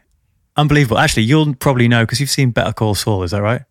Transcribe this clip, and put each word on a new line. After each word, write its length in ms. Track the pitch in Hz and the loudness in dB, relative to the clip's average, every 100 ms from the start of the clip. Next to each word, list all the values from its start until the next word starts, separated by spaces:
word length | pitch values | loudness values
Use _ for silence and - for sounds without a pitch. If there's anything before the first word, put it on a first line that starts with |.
| _ _ _ _ _ - | _ _ _ _ _ -2
unbelievable. 420 | 147 147 131 113 | 2 2 2 2
Actually, 260 | 151 - | 0 0
you'll 300 | 110 156 151 135 | 2 2 0 0
probably 320 | 147 127 117 | 0 2 2
know 180 | 120 113 | 2 0
'cause 140 | 120 | -2
you've 100 | 135 | -4
seen 220 | - 131 | 0 0
Better 220 | 113 101 | 0 -4
Call 220 | - 110 98 | -2 -2 -2
Saul, 280 | - 101 | -2 -2
is 80 | 90 | -2
that 100 | 101 | -2
right? 200 | 104 127 - | -2 -4 -8